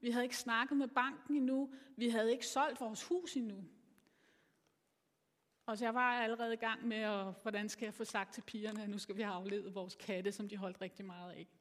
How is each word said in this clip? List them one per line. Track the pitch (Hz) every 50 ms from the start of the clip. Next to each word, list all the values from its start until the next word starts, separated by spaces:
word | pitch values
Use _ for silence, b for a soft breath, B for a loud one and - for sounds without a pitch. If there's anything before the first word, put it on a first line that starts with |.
Vi | - 240
havde | 233 247 247
ikke | 247 247
snakket | - - 240 226 226 240 277 294
med | 277 277
banken | 240 - 247 247 269 294 - - - 294
endnu. | 294 262 254 262 269 277 269 B B B B B
Vi | - 233 240
havde | 226 226 220 226
ikke | 240 254 240
solgt | - - 254 285 302 269 -
vores | 254 226 220 185 -
hus | - 349 359 349 311 -
endnu. | 269 240 220 202 196 190 160 - - _ - _ _ b b b b b b b b b b b b b _ _ _ _ _ _ _ _ _ _ _ _ _ _ _ _ _ _ _ _
Og | - 220
så | 202 240
jeg | 226 226
var | 247 247 247 247 240
allerede | 233 220 226 226 233 233 226
i |
gang | 226 233 226 220 - -
med, | 233 220
at, | 214 220 214 208 202 196 190 180 -
hvordan | - 220 208 202 208 214
skal | - - 247
jeg | 214 208
få | - 226
sagt | - - 208 196 - -
til | -
pigerne, | - - - 220 208 214 214 214 214
at | 208
nu | 202
skal | 208 - - 196
vi | 202
have | 226 208 190
aflivet | 180 190 196 202 208 196 190 185
vores | 202 185 180 -
katte, | - - - 202 180 180 202
som | 202 - 208 196
de | 208
holdt | 202 196 185 180 -
rigtig | 190 185 185 - 196
meget | 190 175 175 180 180
af. | 175 - 170 - _ _